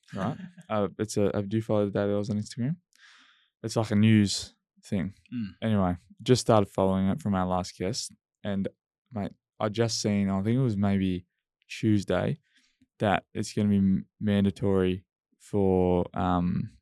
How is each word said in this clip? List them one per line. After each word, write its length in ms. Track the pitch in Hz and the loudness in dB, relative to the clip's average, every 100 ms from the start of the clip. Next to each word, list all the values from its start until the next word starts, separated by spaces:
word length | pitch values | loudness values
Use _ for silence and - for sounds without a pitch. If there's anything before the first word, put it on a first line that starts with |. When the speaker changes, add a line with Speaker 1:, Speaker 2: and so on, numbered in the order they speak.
| _ | _
Speaker 1:
right? 220 | 101 95 - | -8 -6 -6
Speaker 2:
<laughs> 40 | - - - | -12 -18 -6
Speaker 1:
Uh, 180 | 110 101 - | -2 -2 -4
it's 180 | 107 - | -4 0
a, 180 | 101 - | 0 0
uh, 60 | |
do 140 | 101 113 | -2 -4
you 40 | |
follow 220 | 110 107 104 | 0 0 0
the 40 | |
Daily 220 | 98 101 | -2 -2
Oz 160 | 101 104 | -2 -2
on 80 | 104 | -4
Instagram? 360 | 104 - 120 170 _ _ - - _ _ _ _ | -6 -6 -6 -6 _ _ -20 -20 _ _ _ _
It's 140 | 113 117 | -6 -2
like 140 | 110 | 0
a 60 | 107 | 4
news 580 | 110 110 101 - - _ _ _ | 6 6 4 0 -10 _ _ _
thing. 280 | - 101 95 - _ | -6 -4 -4 -8 _
Speaker 2:
Mm. 140 | 123 101 - | -8 -8 -6
Speaker 1:
Anyway, 340 | 113 107 90 87 - - | -2 2 2 -2 -8 -6
just 180 | - 123 | 2 2
started 260 | - 110 98 | 4 4 4
following 380 | - 95 95 95 | 2 2 2 0
it 120 | 95 | 0
from 140 | 104 | -2
our 120 | 95 92 | -2 0
last 300 | 90 90 - | -2 -4 -6
guest, 340 | 92 - - - _ _ | -6 -6 -10 -16 _ _
and, 260 | 107 98 95 - _ _ _ | -6 -4 -6 -8 _ _ _
mate, 200 | 104 95 - _ - | -10 -10 -12 _ -6
I 80 | 107 | -4
just 320 | 104 117 113 | -2 -2 -2
seen, 260 | 110 101 98 | -2 0 0
I 140 | 98 | 0
think 140 | 101 123 | 0 0
it 40 | |
was 140 | 131 101 | 0 0
maybe 480 | 101 98 95 90 - _ _ _ - | 0 2 0 -2 -8 _ _ _ -20
Tuesday, 720 | - 113 104 - 92 104 147 _ _ _ _ _ - | -4 2 2 2 -2 -2 -4 _ _ _ _ _ -4
that 260 | 107 90 - | 0 0 -2
it's 180 | 104 107 | -10 -6
gonna 160 | - 104 | -2 0
be 80 | 101 | 2
m-, 300 | 98 95 - - | 2 0 -2 -6
mandatory 840 | 104 101 98 - 98 95 92 92 - _ _ _ | -2 0 0 0 0 2 2 -2 -8 _ _ _
for, 680 | - 104 98 92 90 90 87 | -6 0 2 4 4 2 0
um, 560 | - 90 87 87 - 113 - | -2 -2 0 0 -2 -6 -12